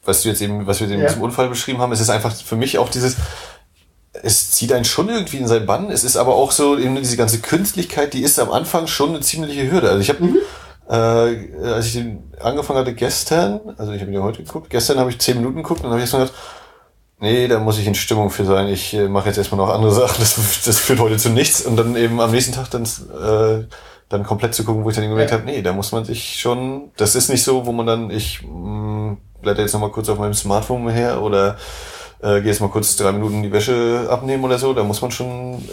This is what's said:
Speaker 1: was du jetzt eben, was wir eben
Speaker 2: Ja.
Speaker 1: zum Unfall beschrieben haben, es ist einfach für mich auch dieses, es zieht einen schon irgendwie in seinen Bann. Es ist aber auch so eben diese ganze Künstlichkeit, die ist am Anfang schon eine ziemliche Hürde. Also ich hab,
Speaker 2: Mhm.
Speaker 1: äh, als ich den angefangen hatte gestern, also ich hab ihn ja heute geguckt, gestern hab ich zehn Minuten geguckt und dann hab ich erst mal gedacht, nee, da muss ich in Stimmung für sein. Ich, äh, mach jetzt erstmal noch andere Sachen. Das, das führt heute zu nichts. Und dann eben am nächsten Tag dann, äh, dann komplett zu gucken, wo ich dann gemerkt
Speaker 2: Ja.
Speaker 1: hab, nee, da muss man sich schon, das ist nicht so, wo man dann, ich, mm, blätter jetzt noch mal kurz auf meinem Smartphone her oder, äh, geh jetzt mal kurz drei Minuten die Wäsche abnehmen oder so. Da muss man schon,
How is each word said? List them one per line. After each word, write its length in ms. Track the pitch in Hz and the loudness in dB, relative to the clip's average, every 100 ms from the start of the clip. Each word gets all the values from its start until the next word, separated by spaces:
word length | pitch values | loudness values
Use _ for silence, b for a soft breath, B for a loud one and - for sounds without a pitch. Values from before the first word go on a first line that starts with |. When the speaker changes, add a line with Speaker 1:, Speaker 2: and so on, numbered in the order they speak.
Speaker 1:
was 180 | - 117 | -2 0
du 60 | 110 | 0
jetzt 120 | 101 | -2
eben, 260 | 104 104 98 | -2 -4 -2
was 120 | 98 | -2
wir 80 | 107 | 0
eben 120 | 101 | 0
Speaker 2:
Ja. 40 | - | 0
Speaker 1:
zum 140 | 113 | 0
Unfall 260 | 113 120 127 | -2 0 0
beschrieben 300 | 117 - 127 | 0 -4 -2
haben, 120 | 123 | 0
es 80 | 110 | 2
ist 80 | 113 | 2
einfach 260 | 110 113 110 | 2 0 -6
für 220 | - 113 | -4 -2
mich 200 | 135 - | 0 0
auch 120 | - | 0
dieses, 260 | 127 127 131 B B B B _ _ _ _ _ - | 0 -2 0 B B B B _ _ _ _ _ -8
es 280 | - 107 - | 0 0 2
zieht 220 | - 120 | -2 2
einen 120 | 127 117 | 2 2
schon 240 | - 196 | 0 0
irgendwie 280 | 233 170 139 | -2 -4 -4
in 100 | 120 | 2
seinen 180 | 113 101 | 2 4
Bann. 240 | 113 202 | 0 0
Es 120 | - | -2
ist 140 | 120 - | 0 2
aber 180 | 123 127 | 4 4
auch 160 | 135 | 4
so 260 | - 143 143 | 4 4 4
eben 180 | 131 135 | 2 0
diese 220 | 127 120 | -2 2
ganze 220 | 113 113 | 2 2
Künstlichkeit, 720 | - 160 202 185 175 - 143 | 0 0 0 -2 -4 -2 -2
die 100 | 131 | 0
ist 160 | 139 143 | 0 2
am 120 | 117 | 2
Anfang 360 | 113 165 175 160 | 0 0 -2 -2
schon 220 | - 143 | 0 0
eine 120 | 160 | 0
ziemliche 500 | 135 160 151 143 135 | -2 -4 -6 -4 0
Hürde. 180 | 180 110 | 2 4
Also 120 | 98 | 4
ich 80 | 98 | 2
hab, 100 | 143 | 2
Speaker 2:
Mhm. 180 | 175 339 415 B B B - | 4 4 2 B B B -2
Speaker 1:
äh, 40 | 117 113 117 117 117 85 - 113 | 2 4 4 2 0 -8 -8 -4
als 120 | 113 110 | -2 -2
ich 60 | |
den 300 | 120 120 104 - - | -4 -6 -10 -14 -6
angefangen 380 | 117 143 139 135 | -4 -2 -2 0
hatte 140 | 127 | -2
gestern, 680 | 117 120 - - 160 196 208 214 - | -2 -2 -2 0 2 2 -2 -10 -10
also 140 | 107 | -8
ich 100 | 101 | -6
hab 60 | 98 | -4
ihn 60 | 98 | -2
ja 60 | |
heute 200 | 98 113 | -2 -4
geguckt, 260 | 160 160 - | -10 -12 -4
gestern 280 | - - 135 | -2 2 2
hab 80 | 127 | 2
ich 100 | 120 | 0
zehn 180 | - 120 | 0 0
Minuten 200 | 120 143 | 0 -4
geguckt 240 | 156 165 | -4 -4
und 40 | 127 | -2
dann 60 | |
hab 40 | 117 | -2
ich 40 | |
erst 100 | 123 | 0
mal 60 | 135 | 0
gedacht, 180 | 131 B B B B B B _ _ _ | 0 B B B B B B _ _ _
nee, 280 | 107 123 123 | 0 2 4
da 120 | 113 | 2
muss 180 | 107 107 | 2 2
ich 80 | 104 | 0
in 80 | 98 | 0
Stimmung 340 | - 110 101 | 0 0 0
für 120 | - 98 | 0 2
sein. 220 | 98 101 | 4 2
Ich, 260 | 95 - 107 | -2 -2 0
äh, 120 | 98 | 2
mach 180 | 98 98 | 2 0
jetzt 100 | 101 | 0
erstmal 280 | 98 101 95 | 0 0 2
noch 80 | |
andere 180 | 104 110 | 4 4
Sachen. 220 | 104 123 - | 4 4 2
Das, 160 | 110 - 104 - 120 | 2 2 0 0 0
das 120 | 107 | 0
führt 200 | - 120 | 2 4
heute 180 | 113 107 | 4 2
zu 120 | 113 | 2
nichts. 320 | 113 143 - | 2 2 0
Und 160 | 131 113 | 2 2
dann 180 | 113 120 | 2 2
eben 240 | 117 117 | 2 2
am 120 | 113 | 2
nächsten 220 | 120 127 | 2 0
Tag 160 | 127 127 | -2 -6
dann, 120 | 123 | -4
äh, 840 | 110 - - 71 104 107 110 110 110 B B B _ | -4 -8 -12 -6 0 2 2 0 -4 B B B _
dann 140 | 101 | -4
komplett 320 | 101 104 113 110 | -2 -2 -2 -2
zu 80 | |
gucken, 200 | 110 110 | -2 0
wo 60 | 110 | 0
ich 60 | 107 | -2
dann 120 | 107 | 0
gemerkt 240 | 110 110 | 2 2
Speaker 2:
Ja. 60 | 113 | 0
Speaker 1:
hab, 80 | 123 | -2
nee, 160 | 135 | -4
da 120 | 92 | -2
muss 180 | 95 101 | -2 -2
man 140 | 117 113 | -4 -4
sich 340 | 117 - - | -8 -8 -4
schon, 520 | 123 120 131 135 143 - | -2 -2 -4 -8 -12 -2
das 180 | 104 127 | 2 2
ist 140 | - | 2
nicht 140 | - | 2
so, 220 | - 131 120 | 2 2 0
wo 60 | |
man 140 | 117 117 | -2 0
dann, 240 | 113 113 | 0 -2
ich, 320 | 104 - - | -4 -4 -8
mm, 680 | 76 80 95 107 107 107 107 101 - - | -10 -10 -8 -6 -4 -4 -4 -8 -12 -6
blätter 200 | 104 101 | -2 0
jetzt 120 | 104 | 0
noch 80 | 107 | 0
mal 100 | 104 | -2
kurz 180 | 113 107 | -2 -2
auf 80 | 104 | -2
meinem 160 | 104 | 0
Smartphone 560 | 104 104 101 - 123 117 | -2 0 0 0 -2 0
her 320 | 117 120 127 | 0 0 0
oder, 360 | 104 101 98 104 B B B B B B | 0 2 2 0 B B B B B B
äh, 200 | 104 101 | 0 2
geh 60 | 107 | 2
jetzt 140 | 104 | 0
mal 80 | 101 | 0
kurz 260 | 107 107 - | 0 0 2
drei 160 | 98 | 2
Minuten 320 | 104 107 104 | 2 0 -2
die 80 | 104 | 0
Wäsche 560 | 104 110 120 117 120 117 | 0 2 2 2 0 0
abnehmen 340 | 123 131 135 131 | -2 0 -2 0
oder 120 | 123 | 2
so. 160 | 135 | 2
Da 100 | 127 | 2
muss 180 | 104 104 | 0 -2
man 100 | 123 | -4
schon, 440 | - 127 123 127 123 - | -4 -6 -6 -8 -10 -12